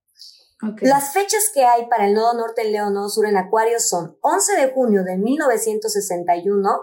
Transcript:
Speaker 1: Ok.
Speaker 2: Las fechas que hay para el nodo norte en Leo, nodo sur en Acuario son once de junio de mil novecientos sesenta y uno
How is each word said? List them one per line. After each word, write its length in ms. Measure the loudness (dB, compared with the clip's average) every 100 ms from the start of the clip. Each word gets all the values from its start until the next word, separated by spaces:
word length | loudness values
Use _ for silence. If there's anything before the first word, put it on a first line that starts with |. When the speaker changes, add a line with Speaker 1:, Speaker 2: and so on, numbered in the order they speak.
| _ _ -20 -20 _ _
Speaker 1:
Ok. 180 | -10 -2
Speaker 2:
Las 300 | 2 2 0
fechas 380 | -2 0 0 0
que 120 | 2
hay 220 | 4 4 2
para 180 | 0 2
el 80 |
nodo 180 | 2 2
norte 280 | 0 -4 -4
en 100 | -2
Leo, 180 | -2 -2
nodo 180 | -2 -4
sur 180 | -2 0
en 100 | 0
Acuario 420 | 0 0 2 0
son 380 | -2 -4 -6 -4
once 320 | 0 0 2 2
de 160 | 0
junio 300 | 2 2 2
de 120 | 0 -2
mil 200 | -2 0
novecientos 540 | 0 0 -2 -4 -4
sesenta 420 | -4 -4 -4 -2 -2
y 120 | 0
uno 220 | 0 0 -2